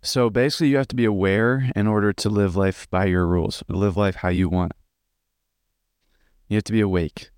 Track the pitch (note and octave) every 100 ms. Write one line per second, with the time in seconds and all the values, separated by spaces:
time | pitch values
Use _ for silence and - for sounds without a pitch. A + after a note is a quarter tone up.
0 | - C3 A#2+ G#2+ C3+ D3 D3+ C#3 C3+ A#2+
1 | A2+ G2+ F#2+ G2 A2+ C3 C3 - G#2 G#2+
2 | G#2 G2 G#2+ G#2 G2 F2 F#2+ F2+ - F#2
3 | F#2+ F2+ F2 F2 D#2+ - - F#2+ G2+ F2+
4 | G2+ - F#2 F2+ F#2 F2+ F2 - _ _
5 | _ _ _ _ _ _ _ _ _ _
6 | _ _ _ _ _ G#2 - A2 G2+ F2+
7 | D#2+ - -